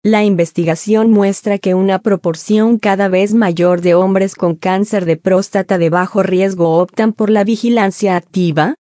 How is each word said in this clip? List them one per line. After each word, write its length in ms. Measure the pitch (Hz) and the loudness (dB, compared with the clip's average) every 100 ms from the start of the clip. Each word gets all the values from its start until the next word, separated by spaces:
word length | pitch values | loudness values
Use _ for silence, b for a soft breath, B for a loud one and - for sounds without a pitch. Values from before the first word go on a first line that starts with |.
La 220 | 208 214 | 0 0
investigación 840 | 208 180 170 - 165 160 - 214 226 | 0 0 -2 -2 -4 -4 -2 0 4
muestra 480 | 214 196 196 220 202 | 2 2 -2 -4 -4
que 160 | 190 | -2
una 240 | 185 196 190 | 0 0 0
proporción 800 | 208 196 175 165 - 214 226 226 | -2 -2 -2 -6 -2 0 2 0
cada 300 | 214 196 196 | 0 0 0
vez 260 | 185 202 | 0 0
mayor 480 | 226 202 170 175 180 | 0 0 0 0 2
de 120 | 175 | 2
hombres 400 | 175 190 190 190 | 2 2 0 -2
con 200 | - 175 | -2 -4
cáncer 500 | 165 185 190 202 208 | -2 -2 -2 -2 -2
de 140 | 175 160 | -2 -2
próstata 580 | 190 185 196 202 185 185 | 0 0 0 -6 -2 0
de 140 | 165 | 0
bajo 320 | 175 180 208 | 0 -2 -2
riesgo 560 | 190 185 196 185 165 165 | 0 0 -2 0 0 2
optan 340 | 180 - 220 | 0 0 -2
por 160 | 214 214 | 0 0
la 160 | 214 | 2
vigilancia 720 | 202 220 240 233 196 - 202 180 | 2 0 0 0 0 0 -2 -2
activa, 580 | - 185 175 151 165 311 _ | -4 -2 0 0 -2 -4 _